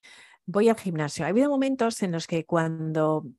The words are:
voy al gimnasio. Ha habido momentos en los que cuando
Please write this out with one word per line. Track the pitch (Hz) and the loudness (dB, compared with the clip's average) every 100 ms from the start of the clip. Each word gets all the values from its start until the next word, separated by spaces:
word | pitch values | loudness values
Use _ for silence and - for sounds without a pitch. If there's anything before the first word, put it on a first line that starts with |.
| - - - _ - | -20 -20 -20 _ -4
voy | 196 226 | 2 4
al | 220 | 2
gimnasio. | 190 160 147 - | -2 -4 -4 -2
Ha | 151 | 0
habido | 214 294 | 2 2
momentos | 269 269 262 233 - | 2 0 0 -2 -2
en | 190 | -4
los | 165 - | -4 -2
que | 165 | -4
cuando | - 170 160 160 160 156 156 156 160 | 0 0 0 -2 -2 0 2 0 -4